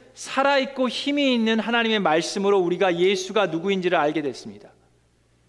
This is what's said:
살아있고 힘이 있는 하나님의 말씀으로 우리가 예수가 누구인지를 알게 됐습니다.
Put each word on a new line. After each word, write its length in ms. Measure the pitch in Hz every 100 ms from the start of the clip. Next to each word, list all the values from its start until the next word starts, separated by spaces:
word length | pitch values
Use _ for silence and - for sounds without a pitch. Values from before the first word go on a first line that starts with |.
| -
살아있고 720 | - - - 277 277 262 - 254
힘이 460 | - 285 285 269
있는 260 | 247 220 226
하나님의 400 | 208 233 226 214
말씀으로 580 | 170 160 165 202 196 202
우리가 400 | 175 175 190 175
예수가 480 | 185 190 185 208 190
누구인지를 480 | 160 190 196 175 170
알게 260 | 151 156
됐습니다. 480 | 143 117 117 104 - _ _ _ _ _ _ _